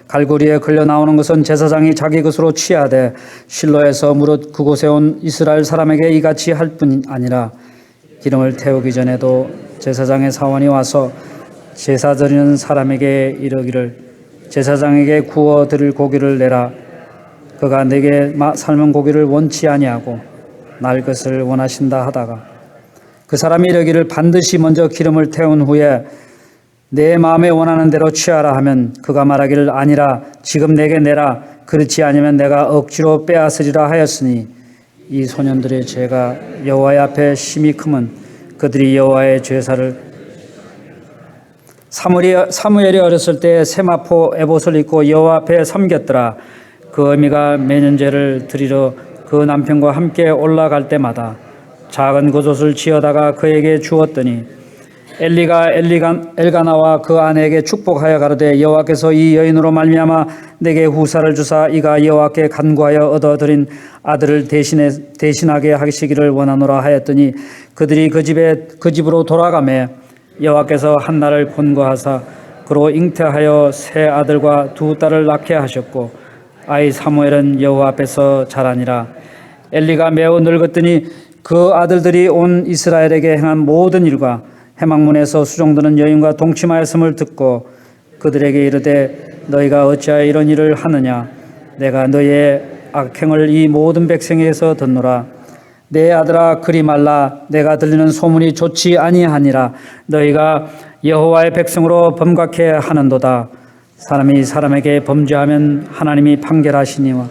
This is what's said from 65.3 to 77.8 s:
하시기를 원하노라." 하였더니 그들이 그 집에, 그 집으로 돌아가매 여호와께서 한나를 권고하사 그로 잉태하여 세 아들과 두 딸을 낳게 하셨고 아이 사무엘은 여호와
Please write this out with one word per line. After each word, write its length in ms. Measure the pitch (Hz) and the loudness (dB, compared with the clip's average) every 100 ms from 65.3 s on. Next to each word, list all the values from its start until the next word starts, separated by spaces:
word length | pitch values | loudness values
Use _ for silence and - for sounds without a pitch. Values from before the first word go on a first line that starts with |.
| 147 165 147 147 | 0 0 0 0
하시기를 560 | 143 147 147 147 139 147 | 0 0 -4 -4 0 0
원하노라." 500 | 139 139 135 139 135 | 0 0 0 0 0
하였더니 500 | 139 139 - 139 143 127 - - - | 0 0 0 0 0 -2 -12 -20 -14
그들이 360 | - 156 151 156 | -4 0 2 2
그 120 | 156 | 0
집에, 460 | 151 160 165 156 - - | 0 2 2 0 -4 -6
그 120 | 170 | -2
집으로 320 | 156 156 165 | 0 0 0
돌아가매 640 | 160 160 170 165 135 131 127 - - - _ - | 0 0 2 0 0 -2 -4 -10 -20 -20 _ -6
여호와께서 560 | 151 147 143 147 147 147 | 0 0 0 0 0 0
한나를 540 | 135 160 147 147 139 | 0 -2 0 0 -2
권고하사 680 | - 147 143 135 131 143 131 127 - - - - | -2 0 0 0 -2 -4 -6 -8 -20 -20 -14 -4
그로 240 | 147 151 | 0 2
잉태하여 800 | 151 175 - 160 143 151 147 147 | 2 -2 0 -2 0 2 2 2
세 320 | 135 - 156 156 | -2 -8 -2 0
아들과 680 | 143 143 147 147 147 139 - | 0 0 0 2 0 -2 -4
두 200 | 156 151 | -4 -2
딸을 260 | 156 156 151 | 0 0 0
낳게 300 | 147 - 160 | -2 -2 -4
하셨고 560 | 135 127 123 135 117 - - - - _ - | -4 -6 -10 -8 -10 -12 -20 -20 -20 _ -6
아이 240 | 147 147 | 0 0
사무엘은 680 | 143 - 147 143 143 143 139 | 0 -2 0 2 2 2 0
여호와 260 | 139 139 | 0 2